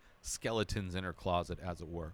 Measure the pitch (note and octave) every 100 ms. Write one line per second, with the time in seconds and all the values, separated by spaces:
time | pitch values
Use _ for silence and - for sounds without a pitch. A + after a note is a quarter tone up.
0 | - - - - A#2 A2+ G2+ A2 F#2 F2+
1 | F#2 E2+ F#2+ F2 E2+ E2+ F2+ E2 E2 E2+
2 | D#2+